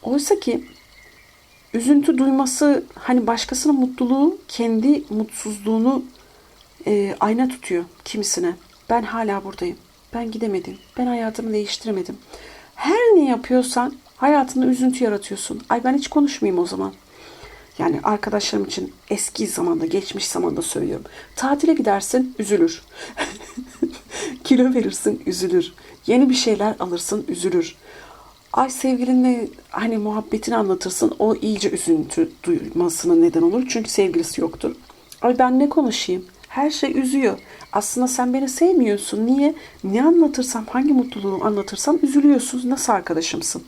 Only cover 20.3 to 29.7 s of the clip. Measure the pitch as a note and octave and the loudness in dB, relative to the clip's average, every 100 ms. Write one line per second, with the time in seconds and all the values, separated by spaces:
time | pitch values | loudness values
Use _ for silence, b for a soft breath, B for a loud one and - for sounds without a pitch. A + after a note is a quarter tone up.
20.3 | F#3 F3+ D3 E3+ - - - - B B | -2 -2 -2 -4 -4 -4 -6 -10 B B
21.3 | - C4 C#4+ E4 D#4+ - G3 - B3+ B3+ | -6 -2 0 2 2 2 0 0 0 -2
22.3 | - G#3 G#3 - - - B B B B | -4 0 2 2 0 -16 B B B B
23.3 | B - - B3+ - E4 - - - G4 | B -16 -16 -16 -6 -6 -6 -16 -10 -10
24.3 | B3+ - B3+ B3+ B3+ G#3+ - - G#3 - | -10 2 4 4 2 -2 -2 -2 -2 -4
25.3 | F3+ F#3 F3+ E3+ - B B - A#3+ C4+ | -4 0 0 0 -8 B B 0 4 4
26.3 | B3+ - G#3+ G#3 G#3+ F#3 F3 - G#3 - | 4 2 0 0 -2 -6 -6 -4 -6 -4
27.3 | F3 F3+ F3 E3 - B B B B B | -4 0 0 -2 -8 B B B B B
28.3 | B _ - C4 C4 C4+ B3 B3 B3+ B3+ | B _ -2 -2 -2 -2 0 2 4 4
29.3 | B3 A3+ - - | 2 -4 -10 -12